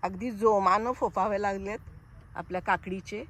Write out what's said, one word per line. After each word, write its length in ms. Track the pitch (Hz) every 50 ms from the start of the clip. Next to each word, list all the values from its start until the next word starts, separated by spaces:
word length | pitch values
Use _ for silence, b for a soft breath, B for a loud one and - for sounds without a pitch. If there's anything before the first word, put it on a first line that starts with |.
| -
अगदी 280 | - 190 180 220 247
जोमानं 600 | 226 196 220 220 214 202 196 185 185 208 226 240
फोफावे 500 | 254 - 233 214 - 208 185 214 208 196
लागलेत 380 | 208 202 196 196 196 196 214 - - - - - - - - - - - -
आपल्या 260 | - 185 - 180 185
काकडीचे. 640 | - - 190 175 - 190 185 190 180 - 208 208 269